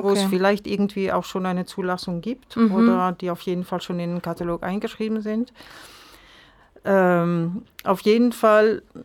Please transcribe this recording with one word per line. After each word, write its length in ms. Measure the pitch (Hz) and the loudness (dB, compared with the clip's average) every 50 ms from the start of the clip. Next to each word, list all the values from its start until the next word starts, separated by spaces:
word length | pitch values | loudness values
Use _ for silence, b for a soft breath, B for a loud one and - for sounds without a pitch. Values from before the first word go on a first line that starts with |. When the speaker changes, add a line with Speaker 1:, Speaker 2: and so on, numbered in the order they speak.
| 202 | 2
Speaker 1:
wo 100 | 202 202 | 4 2
es 80 | 202 | 2
Speaker 2:
Okay. 80 | 196 196 | 2 0
Speaker 1:
vielleicht 360 | 196 185 185 196 208 190 - | 0 2 2 2 2 2 -2
irgendwie 460 | - 202 196 202 202 - 202 190 190 180 | -4 -2 -2 -2 -2 -2 -4 -4 -2 -2
auch 120 | 180 175 | -2 -4
schon 200 | - - 190 185 | -4 -6 -6 -4
eine 220 | 185 180 180 180 | -2 -4 -4 -6
Zulassung 560 | - - - 185 180 180 180 - - 175 170 165 | -6 -8 -6 -4 -4 -4 -4 -6 -8 -8 -8 -6
gibt 340 | 220 262 - _ _ - | -8 -10 -10 _ _ 0
Speaker 2:
Mhm. 160 | 226 233 220 196 | 2 2 2 4
Speaker 1:
oder 400 | 220 226 233 233 220 180 185 180 | 4 4 4 4 4 2 0 -2
die 180 | - - 180 | -4 -6 -6
auf 120 | 170 170 - | -6 -6 -4
jeden 220 | - 180 180 180 | -4 -4 -4 -4
Fall 180 | - 190 180 - | -6 -6 -8 -6
schon 180 | - 180 175 | -6 -6 -4
in 140 | 175 170 175 | -4 -4 -6
den 80 | 180 - | -6 -6
Katalog 400 | 170 170 - 175 170 170 170 - | -6 -6 -6 -4 -4 -4 -4 -4
eingeschrieben 580 | 180 185 208 214 226 - - 220 220 220 220 | -6 -6 -4 -6 -8 -8 -6 -6 -4 -4 -4
sind. 320 | 208 214 214 220 240 - B B B B B B B B B B B B B B B B B B B B B B B B B - _ | -4 -4 -4 -4 -4 -6 B B B B B B B B B B B B B B B B B B B B B B B B B -10 _
Ähm, 800 | 202 196 190 190 180 180 175 170 170 175 170 165 170 175 220 - _ _ - - | 2 4 4 4 4 4 2 2 0 0 0 -2 -2 -4 -8 -12 _ _ -10 -2
auf 160 | - 196 185 | -2 -2 0
jeden 320 | - 208 214 233 240 247 226 | 2 2 4 4 4 2 2
Fall 480 | - - 220 214 214 214 220 214 - - _ _ - | 2 4 6 6 6 6 4 2 -2 -6 _ _ -20